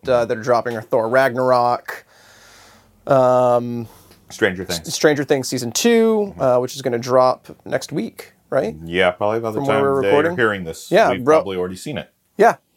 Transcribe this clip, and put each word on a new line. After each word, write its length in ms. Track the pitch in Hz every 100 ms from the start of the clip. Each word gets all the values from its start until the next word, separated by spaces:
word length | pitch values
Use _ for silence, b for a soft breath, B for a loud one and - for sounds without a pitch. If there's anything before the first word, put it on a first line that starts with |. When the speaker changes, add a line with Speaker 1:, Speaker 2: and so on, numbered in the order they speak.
| -
Speaker 1:
uh, 160 | 123 117
that 120 | 117
are 40 |
dropping 340 | 110 117 117 117
are 60 |
Thor 260 | 113 131 113
Ragnarok, 960 | 127 135 120 127 123 120 120 - - - b b b b b b b b _ -
um, 800 | 139 127 127 123 123 120 120 113 b b b -
Speaker 2:
Stranger 360 | - 104 92 90
Things. 220 | 85 80
Speaker 1:
S-, 60 |
Stranger 300 | - 160 143
Things 240 | 139 143 127
season 240 | 127 117
two, 560 | - 233 233 226 220 202
Speaker 2:
Mm-hmm. 100 | -
Speaker 1:
uh, 180 | 135 123
which 160 | 127 143
is 60 |
gonna 180 | 131 120
drop 480 | 123 127 127 - - 151 -
next 260 | 139 -
week, 420 | 151 220 - - _ -
right? 260 | 135 196 -
Speaker 2:
Yeah, 280 | 82 87 92
probably 280 | - 104 113
by 120 | 113
the 40 | 107
Speaker 1:
From 60 | 139
where 80 | 110
Speaker 2:
time 60 |
Speaker 1:
we're 180 | 139 135
Speaker 2:
they're 100 | 127
Speaker 1:
recording? 240 | 143 160 175
Speaker 2:
hearing 260 | 113 98
this, 280 | 90 120 -
Speaker 1:
Yeah, 200 | 180 190
Speaker 2:
we've 120 | 120
Speaker 1:
bro- 140 | 131 156
Speaker 2:
probably 200 | 98 92
already 180 | 90 92
seen 220 | - 113
it. 140 | - _ _ -
Speaker 1:
Yeah, 200 | 214 170 _